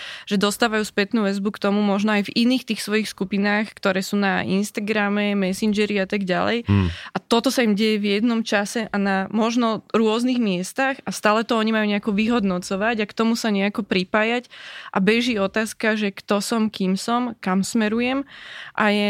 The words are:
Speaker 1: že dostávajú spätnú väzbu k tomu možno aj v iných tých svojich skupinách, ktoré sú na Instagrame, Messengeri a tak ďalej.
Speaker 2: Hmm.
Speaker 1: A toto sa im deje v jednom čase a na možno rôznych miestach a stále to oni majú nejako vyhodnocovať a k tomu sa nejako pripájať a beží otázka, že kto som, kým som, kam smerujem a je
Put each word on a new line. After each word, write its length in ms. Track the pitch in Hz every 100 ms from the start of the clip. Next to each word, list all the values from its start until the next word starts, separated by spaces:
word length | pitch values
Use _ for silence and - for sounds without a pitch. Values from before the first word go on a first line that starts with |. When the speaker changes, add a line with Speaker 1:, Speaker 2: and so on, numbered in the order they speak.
| - -
Speaker 1:
že 100 | -
dostávajú 480 | 202 202 202 233 214
spätnú 400 | 214 - 202 233
väzbu 280 | 196 202 202
k 100 | -
tomu 180 | 202 202
možno 180 | 208 202 214
aj 140 | 208
v 100 | 196 -
iných 240 | 240 254 -
tých 140 | 214
svojich 260 | - 214 208
skupinách, 640 | - 190 202 202 208 214
ktoré 280 | - 202 190
sú 160 | 185 202
na 240 | 196 185
Instagrame, 920 | - 190 208 - 202 214 202 208 208
Messengeri 640 | 202 185 190 214 202 208 202
a 80 | 190
tak 180 | 208
ďalej. 400 | 185 175 190 233
Speaker 2:
Hmm. 240 | 233 101 90 87 -
Speaker 1:
A 80 | -
toto 320 | - 233 262
sa 100 | 247
im 140 | 226
deje 240 | 202 220 214
v 180 | 202 202
jednom 240 | 240 226
čase 460 | 220 214 202 233 220
a 100 | 202
na 200 | 196 190 190
možno 540 | 214 220 240 233 208 -
rôznych 480 | 214 220 220 247 247
miestach 580 | 220 180 185 - 269 269
a 80 | -
stále 320 | - 214 214
to 120 | 220
oni 160 | 233 220
majú 140 | 220
nejako 260 | 208 202 220
vyhodnocovať 840 | 196 190 240 196 180 - 196 220 226
a 80 |
k 80 | 208
tomu 220 | - 226
sa 160 | 226 226
nejako 320 | 196 202 202
pripájať 640 | 202 196 185 214 220 247 - - - - -
a 100 | 220
beží 380 | 190 233 240 214
otázka, 560 | 190 214 220 - 226
že 160 | 220 208
kto 300 | - - 202
som, 240 | 202 233 214
kým 280 | - 190
som, 400 | 190 - 240 247 226
kam 240 | 190 190
smerujem 600 | 190 233 208 226 247 269 277 - - - -
a 120 | - 214
je 180 | 208 208